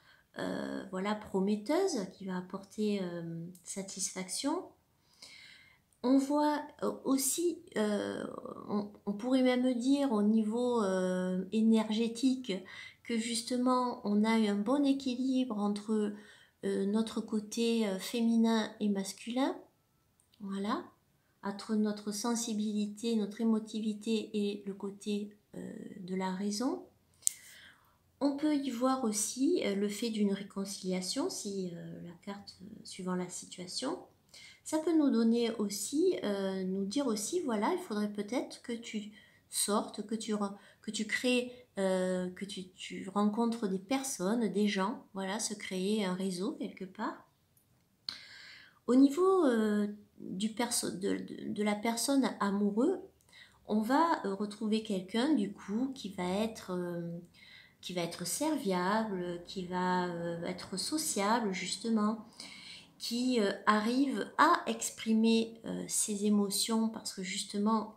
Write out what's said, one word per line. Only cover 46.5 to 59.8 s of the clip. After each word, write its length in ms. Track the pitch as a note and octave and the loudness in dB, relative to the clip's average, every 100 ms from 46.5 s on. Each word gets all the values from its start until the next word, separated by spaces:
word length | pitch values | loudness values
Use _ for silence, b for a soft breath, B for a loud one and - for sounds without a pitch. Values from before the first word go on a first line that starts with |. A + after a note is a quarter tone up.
quelque 340 | D#4 A#3+ - F#3 | -4 -8 -8 -12
part. 420 | - C4 - - _ _ _ _ _ _ _ - B B B B B B B - | -6 -6 -6 -16 _ _ _ _ _ _ _ -14 B B B B B B B 6
Au 80 | |
niveau, 520 | B3+ C#4 F4 F#4 F#4+ C#4 | 8 8 8 6 8 6
euh, 420 | A3+ G#3+ G#3 G#3 G#3 - - | 4 4 2 0 -4 -18 -16
du 300 | - F#3 A3 | -10 -4 -2
perso-, 420 | A3 A#3 - - | 0 0 0 -2
de, 240 | F3 G3 F#3+ | -2 -2 -2
de, 360 | F#3 - - | -4 -8 -6
de 120 | - | -2
la 100 | G#3 | 0
personne 560 | G#3 A#3 A3+ - C#4 A3 - | 0 0 0 2 4 4 2
amoureuse, 600 | G3+ G3+ G3+ G3+ D#4 F#4 - _ B B B B - | 0 2 2 4 2 2 -6 _ B B B B -2
on 160 | G#3+ | 0
va, 420 | A3 C#4+ E4+ D#4+ G3 | 4 4 4 2 -2
euh, 100 | G3 | -4
retrouver 480 | G#3 - G#3+ G#3+ | -4 -4 0 0
quelqu'un 500 | A3 F#3 F#3 A3 C#4+ | 0 -4 -2 0 2
du 180 | C4 G3 | 2 0
coup 400 | - - G#3+ C4+ C4 | -4 -6 -2 -2 -4
qui 140 | F#3+ | -10
va 180 | F#3 F3+ | -4 -2
être, 460 | F#3+ A3+ - - | 0 -2 -4 -6
euh, 440 | F3+ F3 E3+ E3+ E3+ - B B B B B | -4 -4 -4 -6 -8 -14 B B B B B
qui 120 | - | -8
va 80 | F3 | -4
être 260 | E3+ - F3+ | -4 -4 -6
serviable, 1120 | - D4+ D4 G3 F3+ F3+ A3 A3 F#3 F3 F3 - | -2 0 0 0 0 2 0 0 -4 -4 -6 -8
qui 180 | G3 F3 | -10 -4
va, 440 | F3+ | -2